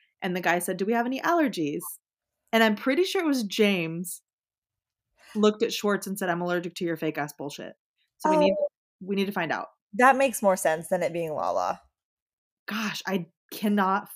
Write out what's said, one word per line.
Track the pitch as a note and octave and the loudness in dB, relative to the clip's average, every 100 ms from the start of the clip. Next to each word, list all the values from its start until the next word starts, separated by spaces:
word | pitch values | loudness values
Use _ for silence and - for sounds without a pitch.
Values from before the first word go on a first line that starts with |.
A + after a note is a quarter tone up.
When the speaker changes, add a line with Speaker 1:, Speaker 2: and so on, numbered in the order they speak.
| _ - | _ -10
Speaker 1:
and | G3 F3+ | -6 -2
the | |
guy | F3 F3 | 0 0
said, | G#3 F#3 | 0 -4
"Do | G3 | 0
we | |
have | A#3 A#3+ | 0 -2
any | C4 | -2
allergies?" | - F4 C#4 F3 D3 E3+ - - _ _ _ _ - | 0 2 2 0 -4 -4 -10 -16 _ _ _ _ -2
And | A3+ | 4
I'm | A3 G#3 | 4 2
pretty | C4 C#4+ F#4 | 0 0 0
sure | G4 | 0
it | D#4+ | 0
was | C4 | 0
James | G3+ - G3+ F#3 E3 E3 F3+ - _ _ _ _ _ _ _ _ _ _ - G#3+ | -2 2 2 2 -2 -6 -8 -12 _ _ _ _ _ _ _ _ _ _ -10 2
looked | G#3+ G#3 | 2 4
at | A3+ | -2
Schwartz | - G#3 G3 G3 | 0 0 0 -2
and | G3 | -4
said, | F#3 | -2
"I'm | F3 | -2
allergic | F3 F3 F3 - | 0 -2 -4 -4
to | E3+ | -4
your | D#3+ | -2
fake | D#3+ D3+ | -2 -4
ass | D3 | -8
bullshit." | - C#3+ - E2+ - _ _ _ _ | -8 -12 -10 -16 -18 _ _ _ _
So | D#4 | 2
we | D#4 | 4
need, | D4 D4 | 4 2
Speaker 2:
Oh. | D4 _ _ - | -4 _ _ -16
Speaker 1:
we | F#3 G3 | -4 -2
need | G3 | -2
to | |
find | G3 D#3+ | -2 -2
out. | G#2+ - _ _ | -4 -6 _ _
Speaker 2:
That | G3+ B3+ B3+ | 4 6 6
makes | C4+ - | 2 2
more | G3+ F#3 | 2 4
sense | E3 D#3+ E3 | 2 0 -2
than | F3+ | -2
it | E3 | 0
being | E3+ D#3+ | -2 -4
Lala. | D3 F2+ F2+ F2+ F3+ _ _ _ _ _ _ _ _ - | -4 -2 0 -2 -4 _ _ _ _ _ _ _ _ -10
Speaker 1:
Gosh, | G#3 G#3 E3 - | -6 -6 -6 -4
I | F#3+ E3 _ - | -4 -4 _ -18
cannot | - G#3 G#3 F#3+ G3+ - | -4 0 2 2 0 -4